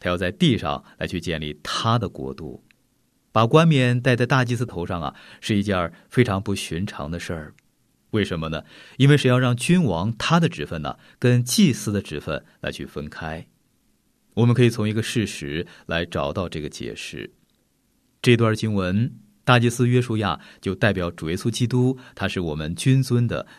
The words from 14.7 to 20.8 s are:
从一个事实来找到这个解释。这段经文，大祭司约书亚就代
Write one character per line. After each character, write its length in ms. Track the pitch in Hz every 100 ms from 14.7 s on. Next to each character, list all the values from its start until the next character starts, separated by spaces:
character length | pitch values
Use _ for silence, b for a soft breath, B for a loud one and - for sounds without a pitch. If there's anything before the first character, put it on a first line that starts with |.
从 180 | 117 107
一 40 |
个 100 | 107
事 240 | - 120 101
实 400 | - 71 78 - B -
来 180 | 82
找 280 | 85 87 71
到 160 | 80 85
这 120 | 80
个 80 | 73
解 260 | - 60
释。 360 | - - 65 - _ _ _ _ _ _ _ _ _
这 140 | 127 117
段 180 | 113
经 200 | 107 110
文， 400 | 101 90 101 127 - - _
大 160 | - 123
祭 80 | 117
司 180 | 120 120
约 140 | 123
书 160 | 120 110
亚 240 | 98 71 B B
就 140 | 98
代 180 | 92